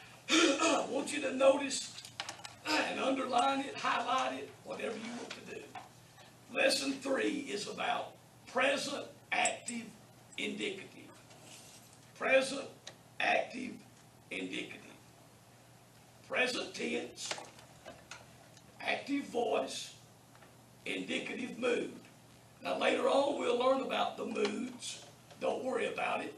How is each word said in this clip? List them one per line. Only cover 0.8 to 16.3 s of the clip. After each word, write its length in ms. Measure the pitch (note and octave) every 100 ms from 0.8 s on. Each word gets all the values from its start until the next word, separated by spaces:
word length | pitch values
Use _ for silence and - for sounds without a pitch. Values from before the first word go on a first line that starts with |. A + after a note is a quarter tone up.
| F#3
want 240 | A#3+ -
you 80 | G3+
to 120 | C#3
notice 600 | C4 C4+ - C4+ C4+ - - - - - - - - -
and 340 | D4+ - -
underline 640 | B3+ C4+ B3 A#3+ B3+ C#4
it, 140 | C#4 -
highlight 640 | C4 B3+ A#3+ B3+ C4 C4+
it, 100 | - -
whatever 320 | - - G#3 -
you 160 | A3+ A#3+
want 120 | -
to 240 | - - -
do. 60 | - - - - - - - - -
Lesson 400 | - - - C#3
three 520 | C#3 C#3 - G#2+ G2+ -
is 180 | - -
about 460 | - - A2+ - - - - -
present 580 | F3 C4+ C#4 - C#4+ - - -
active 540 | - - - - A#3+ A3+ - - - - -
indicative. 500 | - G#2 G#2 F#2+ - - - - - - - - - - - - - -
Present 500 | - C4+ C4 C#4 - - - - - -
active 540 | - - - - - G#2 - - - - -
indicative. 480 | G2 F#2+ F#2 - - - - - - - - - - - - - - - -
Present 460 | -